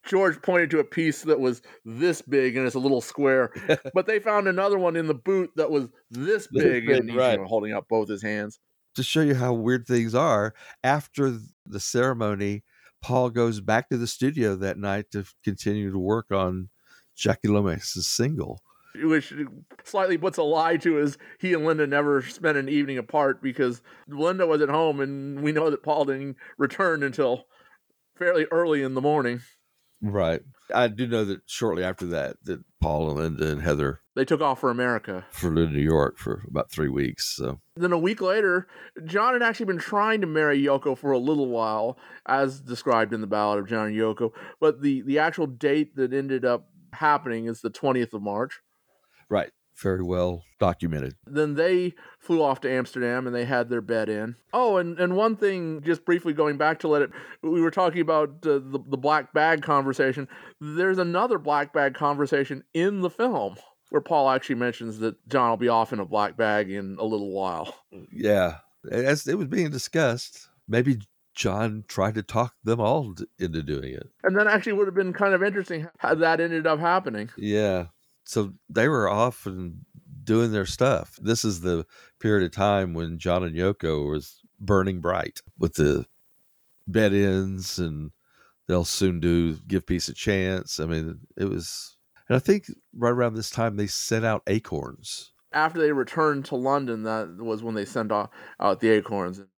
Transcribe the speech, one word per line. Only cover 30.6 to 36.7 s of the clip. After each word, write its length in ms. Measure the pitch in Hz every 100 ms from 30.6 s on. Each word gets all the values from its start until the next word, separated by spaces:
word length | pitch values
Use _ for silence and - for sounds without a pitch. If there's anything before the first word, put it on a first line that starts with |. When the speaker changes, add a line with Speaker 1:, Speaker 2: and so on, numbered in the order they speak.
| -
Speaker 2:
I 140 | - 120
do 180 | 107 123
know 180 | 117 104
that 160 | 95 -
shortly 380 | - 117 85
after 220 | 90 95 90
that, 300 | 82 67 -
that 160 | - 80 - _
Paul 300 | - 76 80
and 80 | 73
Linda 340 | 80 71 78
and 80 | 73
Heather 400 | 80 73 69 - _ -
Speaker 1:
They 80 |
took 160 | 135 151
off 200 | 151 131
for 100 | 135
America. 560 | 120 123 117 - 92 92
Speaker 2:
flew 240 | - 90 80 82
to 40 |
New 100 | 71
York 360 | 76 80 67 -
for 260 | - - -
about 220 | 71 -